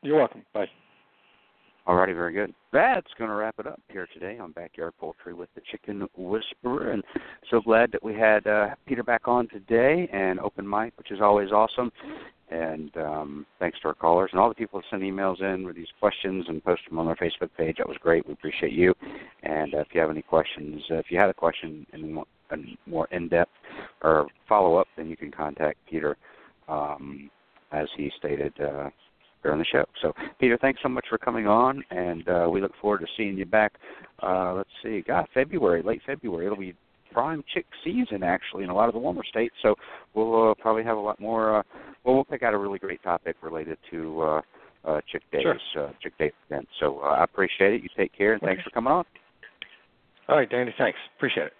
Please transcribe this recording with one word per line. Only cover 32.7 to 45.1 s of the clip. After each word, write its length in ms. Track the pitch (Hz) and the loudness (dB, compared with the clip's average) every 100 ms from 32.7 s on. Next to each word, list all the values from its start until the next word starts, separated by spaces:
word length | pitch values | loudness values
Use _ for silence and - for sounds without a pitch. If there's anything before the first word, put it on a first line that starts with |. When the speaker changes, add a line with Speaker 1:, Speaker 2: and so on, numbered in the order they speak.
| - | -2
Speaker 2:
forward 180 | 104 101 | 0 0
to 60 | 82 - | -4 -4
seeing 200 | 104 95 | -4 -4
you 80 | 92 | 2
back, 280 | 107 107 _ - - - - | 2 2 _ -20 -20 -20 -8
uh, 300 | 92 92 90 | -2 0 0
let's 160 | 92 98 - | -2 -6 -10
see, 180 | 113 107 | -8 -6
God, 260 | - 143 82 | -2 -2 0
February, 480 | 127 139 185 110 85 | -2 0 2 2 2
late 180 | 87 117 | 0 -4
February. 420 | - 143 117 85 92 | -6 -8 -6 -4 -4
It'll 120 | 101 | -6
be 180 | 95 90 _ _ _ | -8 -12 _ _ _
prime 320 | - 139 160 - | -2 -2 -4 -6
chick 120 | 185 - - | -8 -8 -10
season, 400 | 160 220 240 101 | -4 -2 -2 -2
actually, 400 | 90 90 - 95 | 0 -2 -2 -8
in 60 | 98 | -4
a 20 | 92 | 2
lot 120 | 117 | 2
of 60 | |
the 60 | 113 | 2
warmer 240 | 135 180 | -4 -4
states. 300 | - - 117 - | -4 -2 -2 2
So 140 | 110 107 - - - 107 | 2 2 -2 -20 -8 -2
we'll, 340 | 110 113 113 | 2 6 6
uh, 40 | 107 | 4
probably 280 | 113 110 | 2 0
have 140 | 113 110 | 0 -2
a 20 | |
lot 200 | 104 - | -2 -4
more, 380 | 104 113 110 107 | -2 0 2 2
uh, 40 | 98 - - - | 0 -12 -20 -6
well, 120 | 123 131 | 2 4
we'll 100 | 139 | 2
pick 160 | 131 | -2
out 100 | 120 104 | 0 0
a 20 | |
really 220 | 101 98 | -2 -6
great 220 | 95 90 | -8 -8
topic 340 | 95 85 85 80 | -2 -2 -2 -8
related 360 | 80 82 78 80 - | -8 -8 -8 -10 -10
to, 300 | 85 80 80 | -10 -8 -2
uh, 200 | 80 78 - _ - _ | 0 0 -4 _ -20 _
uh, 180 | - 76 - | -4 -4 -4